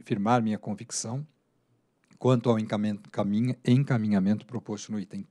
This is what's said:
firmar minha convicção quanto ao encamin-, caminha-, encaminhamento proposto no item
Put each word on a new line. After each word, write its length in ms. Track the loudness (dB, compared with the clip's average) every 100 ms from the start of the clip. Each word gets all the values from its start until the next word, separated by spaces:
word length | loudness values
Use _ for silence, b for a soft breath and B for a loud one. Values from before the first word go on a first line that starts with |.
firmar 380 | -6 -2 2 2
minha 160 | 2 -2
convicção 680 | -6 -12 -10 -10 -8 -8 -10 _ _ _ _ _ _ _ _ _
quanto 320 | 2 4 4
ao 80 | 2
encamin-, 420 | 0 -2 -2 -4 -6
caminha-, 480 | -4 0 0 0 0
encaminhamento 800 | 2 2 4 0 2 2 2 0
proposto 480 | -4 -10 -8 -10 -8
no 80 | -10
item 260 | -10 -12 -16